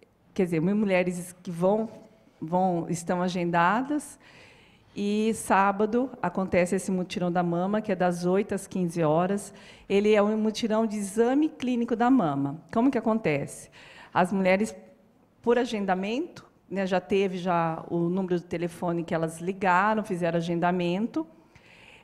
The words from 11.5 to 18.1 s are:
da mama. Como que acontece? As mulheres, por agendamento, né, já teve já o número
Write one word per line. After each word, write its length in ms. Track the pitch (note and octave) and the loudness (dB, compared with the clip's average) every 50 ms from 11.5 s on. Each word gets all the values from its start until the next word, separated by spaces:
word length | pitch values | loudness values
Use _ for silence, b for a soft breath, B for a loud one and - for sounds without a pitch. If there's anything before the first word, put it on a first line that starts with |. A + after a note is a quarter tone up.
| - - B3+ B3 B3 A#3+ A#3 A#3 B3 | -2 -4 -4 -2 -2 -2 -2 -2 0
da 160 | G3+ A#3+ B3 | 2 4 4
mama. 500 | C4+ B3 F3 D3+ C#3 C#3 C#3 C#3 C#3+ - - - - | 4 4 4 2 0 0 -2 -2 -4 -8 -10 -4 0
Como 180 | A3+ A#3+ C#4 | 2 2 2
que 60 | - | 2
acontece? 720 | A3+ - A3+ A3 A3 - D#3+ D3 C3+ - - - - - - B B B B B B B B B | 2 2 0 0 2 2 0 0 0 -2 -6 -12 -16 -20 -20 B B B B B B B B B
As 200 | D#3+ F#3 F3+ G3+ | 2 2 2 2
mulheres, 420 | F#3+ F#3+ F3+ F#3+ F#3+ A3 A3 - - - - - _ _ _ _ _ _ _ _ _ | 2 4 4 4 4 2 -2 -6 -10 -18 -20 -20 _ _ _ _ _ _ _ _ _
por 160 | - A#3 A#3+ | 0 2 2
agendamento, 880 | A#3+ A#3+ A#3 A#3 G#3 G3+ F#3+ F3+ F#3 G3 G#3 A#3 C#4 F4 E4 - - - - _ _ _ - | 2 0 -2 -4 -2 -2 0 0 0 -2 -2 -4 -4 -4 -6 -10 -16 -20 -20 _ _ _ -8
né, 160 | F3+ G3 F#3+ | -4 -4 -2
já 140 | F#3 G3 F3+ | 0 0 0
teve 380 | F3+ - G#3 F#3+ G3 F#3+ F#3 | 0 2 2 2 2 0 -2
já 480 | F3+ F3 F#3+ E3+ E3+ E3 E3 D#3+ - - - | -2 -2 0 2 2 2 0 -2 -4 -6 -4
o 100 | F3 E3+ E3+ | -2 0 0
número 260 | E3+ | 0